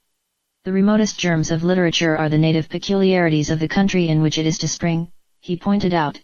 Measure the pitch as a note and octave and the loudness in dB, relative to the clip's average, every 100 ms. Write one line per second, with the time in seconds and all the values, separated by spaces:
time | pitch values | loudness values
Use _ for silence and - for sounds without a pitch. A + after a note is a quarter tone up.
0 | _ _ _ _ _ _ F#3+ F#3+ G3+ G#3+ | _ _ _ _ _ _ -4 0 2 2
1 | G#3+ - F3+ E3 D#3 E3 E3+ F#3 E3+ - | 0 -2 -2 0 0 -2 0 2 0 0
2 | E3+ D#3 D#3 D#3 D#3+ D#3+ D#3 F3 - G3 | 0 0 0 2 2 0 -2 -8 -2 0
3 | F#3+ F#3 E3+ D#3 D3 D#3+ D#3 G3 G3 F#3 | 2 4 2 0 0 -2 -2 0 2 2
4 | E3+ D#3 D#3 D#3 D#3+ E3 D#3 - E3+ E3 | 0 2 0 0 -2 -2 -4 -4 -4 -4
5 | E3+ - _ _ - F3 G3+ G3+ F#3+ F3 | -6 -14 _ _ -8 -6 -2 0 0 0
6 | D3 - | -2 -6